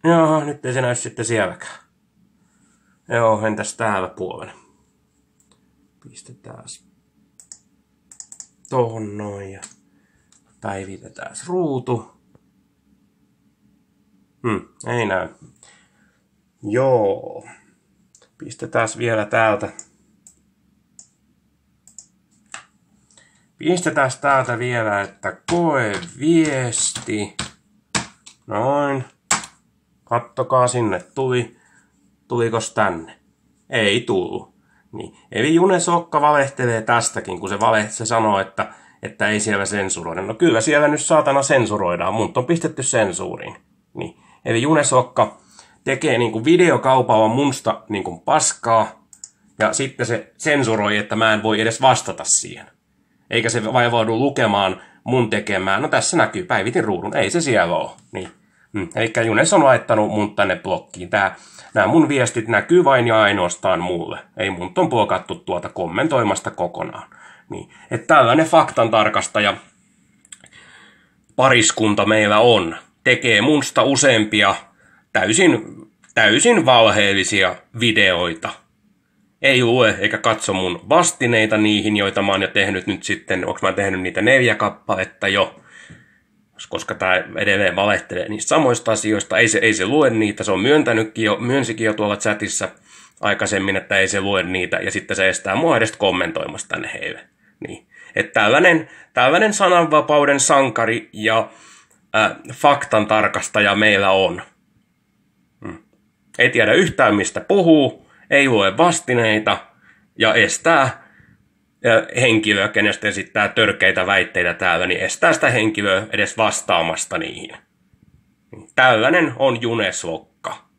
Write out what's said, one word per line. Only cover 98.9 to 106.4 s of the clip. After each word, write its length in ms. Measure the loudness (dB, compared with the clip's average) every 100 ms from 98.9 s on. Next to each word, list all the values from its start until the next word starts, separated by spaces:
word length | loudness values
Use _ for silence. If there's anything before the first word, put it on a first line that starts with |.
| -20 -8
tällainen 400 | 0 2 4 2
sananvapauden 880 | 2 2 4 4 2 2 2 2 0
sankari 680 | 2 2 2 0 -2 -4 -8
ja, 360 | -4 0 0 -2 -10 -20 -20 _ _ _ 0
äh, 140 | 0 -2 -16
faktan 540 | 0 2 2 2 -2 2
tarkastaja 680 | 0 0 -4 -4 0 2
meillä 360 | 4 4 4 4
on. 320 | 2 2 -2 -12 _ _ _ _ _ _ _ _ _ _ _
Hmm. 140 | -16 -16 _ _ _ _ _
Ei 120 | 0